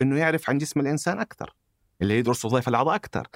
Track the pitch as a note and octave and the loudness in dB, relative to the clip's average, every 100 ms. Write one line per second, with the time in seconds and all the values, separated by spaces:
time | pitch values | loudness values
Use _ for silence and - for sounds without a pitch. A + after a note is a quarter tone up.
0 | C3+ C#3+ D#3+ D#3+ - C#3 D3+ D3 C#3+ D3+ | 0 2 2 0 0 -2 -2 -2 0 -2
1 | F3 G3 A3 - - _ _ _ _ - | -2 -4 -6 -10 -16 _ _ _ _ -2
2 | G2 A2+ A#2 A#2+ A2 B2+ B2 A#2 D3 G3+ | 2 2 2 0 0 0 2 2 2 0
3 | - - - | -4 -8 -8